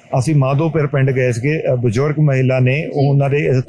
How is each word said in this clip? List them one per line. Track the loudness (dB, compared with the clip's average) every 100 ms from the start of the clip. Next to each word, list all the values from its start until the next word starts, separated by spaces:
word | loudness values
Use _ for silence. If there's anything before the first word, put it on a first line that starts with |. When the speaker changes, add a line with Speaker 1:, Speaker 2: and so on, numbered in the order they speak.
| -6 -2
Speaker 1:
ਅਸੀਂ | 0 2
ਮਾਧੋਪੁਰ | 2 0 0 0 -2
ਪਿੰਡ | 0 0
ਗਏ | 0 0
ਸੀਗੇ, | -2 -2 -2 -2
ਅ, | -2
ਬਜ਼ੁਰਗ | 0 0 -2 0
ਮਹਿਲਾ | 2 2 0 2
ਨੇ, | 2 0
Speaker 2:
ਜੀ। | -4 -2 0
Speaker 1:
ਉਹਨਾਂ | 2 2
ਦੇ, | 0 0 0